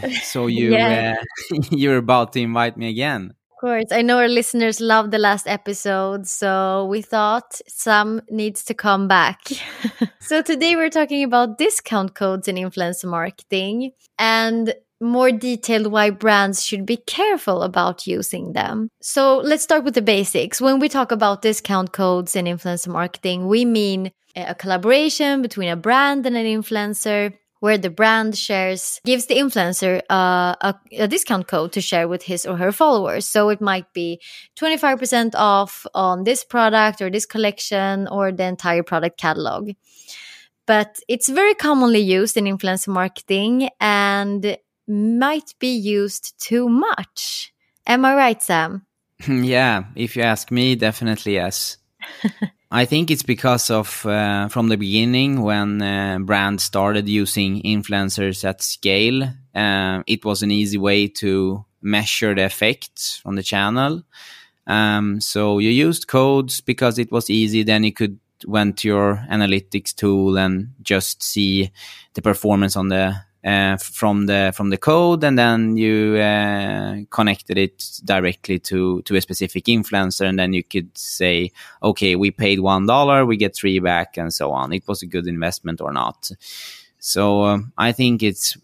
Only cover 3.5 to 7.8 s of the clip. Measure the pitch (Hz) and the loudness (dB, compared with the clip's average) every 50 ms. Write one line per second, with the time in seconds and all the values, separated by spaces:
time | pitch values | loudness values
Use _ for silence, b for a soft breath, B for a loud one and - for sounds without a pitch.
3.5 | _ - - 247 240 220 226 214 - 233 240 240 240 247 240 240 240 233 233 - | _ -8 -4 -4 -2 -2 -2 -2 0 0 2 4 4 4 4 4 2 0 0 0
4.5 | - 233 226 226 214 - 226 226 220 220 214 208 220 214 208 202 202 196 - - | -2 0 0 0 -2 -2 0 2 4 2 2 2 0 2 4 2 2 2 -2 -4
5.5 | 208 196 - 202 202 - - 202 190 190 190 190 196 202 190 - - - 208 196 | -6 -4 -4 -8 -10 -6 -4 -2 0 0 0 -2 -4 -6 -8 -8 -6 -2 0 0
6.5 | 190 190 190 190 190 196 196 190 202 220 208 - - 214 214 208 220 240 - _ | 2 2 0 0 0 0 -2 -2 -4 -4 -4 -2 0 0 2 2 0 0 -4 _
7.5 | - - - - - - | -16 -18 -18 -16 -12 -6